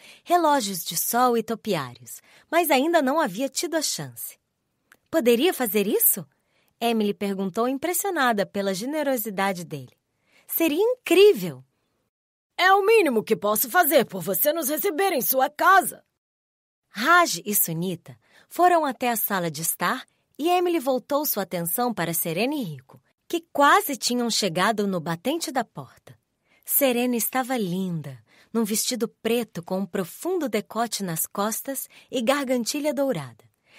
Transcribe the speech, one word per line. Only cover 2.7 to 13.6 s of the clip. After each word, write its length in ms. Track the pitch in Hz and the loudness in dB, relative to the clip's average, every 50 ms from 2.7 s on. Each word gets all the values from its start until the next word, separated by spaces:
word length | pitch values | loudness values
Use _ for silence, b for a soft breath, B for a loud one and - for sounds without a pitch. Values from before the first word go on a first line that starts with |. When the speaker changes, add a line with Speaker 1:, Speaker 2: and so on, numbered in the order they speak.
Speaker 1:
ainda 300 | 302 254 277 339 339 320 | 4 2 4 4 4 4
não 180 | 277 254 285 330 | 2 2 2 0
havia 300 | 311 214 170 214 277 269 | 0 -2 -2 -4 -4 -4
tido 260 | - - 349 311 330 | -4 -6 -6 -2 -2
a 40 | 320 | -2
chance. 580 | 277 - - - 147 127 117 - - - - _ _ _ _ _ _ _ _ _ _ _ _ _ _ - | -2 -2 -6 -6 -8 -12 -12 -14 -16 -16 -16 _ _ _ _ _ _ _ _ _ _ _ _ _ _ -4
"Poderia 440 | - 330 233 240 240 226 294 370 - | -2 2 4 4 4 4 4 0 0
fazer 320 | - 254 208 185 214 196 | 0 -4 -2 0 0 0
isso?" 400 | 208 320 453 453 - - 196 - _ _ _ _ _ _ _ _ _ _ - | 0 0 2 2 0 0 -2 -6 _ _ _ _ _ _ _ _ _ _ -4
Emily 360 | 233 233 233 220 214 202 202 | -2 -2 0 0 0 -2 -2
perguntou, 520 | - 208 196 196 190 196 190 170 226 233 | -4 -4 -6 -4 -4 -4 -4 -2 -2 -2
impressionada 800 | 254 277 262 - 339 359 - - 403 359 311 262 247 226 202 185 | -2 -2 -2 -4 -4 -4 -2 -4 -4 -2 0 0 0 0 0 -2
pela 300 | 170 - 202 196 196 196 | -4 -4 -4 -2 -2 -2
generosidade 880 | 175 226 269 302 311 294 277 262 233 - 226 190 196 196 196 190 175 170 | -4 -6 -6 -4 -2 -2 0 -2 -2 -4 -6 -4 -2 -2 -2 -2 -6 -10
dele. 320 | - 156 139 127 - _ _ _ _ _ _ _ _ _ _ _ | -12 -12 -12 -14 -16 _ _ _ _ _ _ _ _ _ _ _
"Seria 360 | - - - 330 320 294 339 | -8 -2 0 0 0 2 2
incrível!" 840 | 427 480 508 _ - - 339 359 403 415 349 208 175 170 135 127 131 _ _ _ _ _ _ _ _ _ _ _ _ _ _ _ _ _ - - | 0 0 0 _ 0 4 6 8 8 8 8 4 0 -6 -8 -10 -18 _ _ _ _ _ _ _ _ _ _ _ _ _ _ _ _ _ -2 2
Speaker 2:
É 140 | 349 381 | 4 6
o 120 | 392 403 381 | 6 6 6
mínimo 380 | 415 466 440 359 285 233 214 | 6 6 6 6 4 2 0
que 140 | - - 220 | 0 0 -2
posso 320 | 170 - 208 214 214 | 0 0 0 0 0